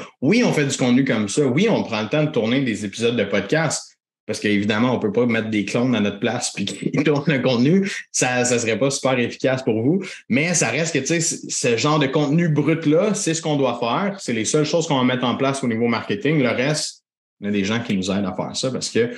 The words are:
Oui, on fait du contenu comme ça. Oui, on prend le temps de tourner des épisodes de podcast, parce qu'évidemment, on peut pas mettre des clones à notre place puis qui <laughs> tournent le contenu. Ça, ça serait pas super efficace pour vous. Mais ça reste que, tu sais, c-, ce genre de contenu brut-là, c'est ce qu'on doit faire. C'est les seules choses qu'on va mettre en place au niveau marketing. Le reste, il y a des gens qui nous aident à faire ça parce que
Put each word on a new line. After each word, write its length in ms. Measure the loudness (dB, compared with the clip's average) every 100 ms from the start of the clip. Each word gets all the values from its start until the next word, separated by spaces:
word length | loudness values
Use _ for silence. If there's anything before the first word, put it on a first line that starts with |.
| -6 _
Oui, 240 | 2 4
on 80 | 2
fait 140 | 2 -2
du 100 | 0
contenu 280 | 2 2
comme 240 | 2 0 0
ça. 140 | 0
Oui, 240 | 0 2 2
on 140 | 2
prend 200 | 0 -4
le 60 | -2
temps 140 | 0
de 80 | 0
tourner 300 | 0 0 0
des 240 | 0 -2
épisodes 320 | -6 -2 -2 0
de 80 |
podcast, 760 | 0 -2 0 0 0 -4 -8 _ _ _ -10
parce 120 | -4
qu'évidemment, 560 | 0 2 2 2 2
on 40 | 2
peut 140 | 0
pas 140 | 0 2
mettre 220 | 0 0
des 160 | -2
clones 320 | -2 0 2 2
à 40 |
notre 200 | 0 -2
place 320 | -4 -2 -6
puis 140 | -6 -6
qui 260 | -6 -4
<laughs> 120 | 0
tournent 200 | 2 2 0
le 140 | 0
contenu. 500 | 2 4 4 4 2 -6 -8
Ça, 320 | -2 0 0
ça 140 | 2 0
serait 200 | 0 0
pas 120 | 0
super 280 | 0 0 0
efficace 440 | -2 0 0 0
pour 200 | 0 0
vous. 220 | 2 0 -2 -12 -2
Mais 260 | 0 0
ça 140 | 0 0
reste 260 | 0 -2
que, 60 | -2
tu 60 | 0
sais, 140 | 0
c-, 280 | -2 -4 -8
ce 280 | -2 0 2
genre 220 | 2 2
de 80 | 2
contenu 420 | 2 2 2 2
brut-là, 680 | 2 2 2 2 4 2
c'est 200 | 0 -2
ce 80 | -2
qu'on 140 | -2 0
doit 240 | 0 0
faire. 400 | -2 -2 -2 -6
C'est 140 | -6
les 100 | -4
seules 220 | 0 0 2
choses 200 | 0 0
qu'on 120 | 2
va 60 |
mettre 200 | 2 2
en 120 | 0 0
place 280 | -2 -2
au 40 | -2
niveau 200 | 0 0
marketing. 520 | 0 -2 -2 0 2
Le 100 | 2
reste, 520 | 0 0 -2 -4 -10 _ _ _ _
il 60 | -4
y 20 |
a 40 |
des 120 | -2
gens 160 | 0 -2
qui 160 | -2 -2
nous 140 | -2
aident 160 | -2 -2
à 80 |
faire 200 | -4 -6
ça 160 | -6 -4
parce 200 | -4 -4
que 200 | -2 -2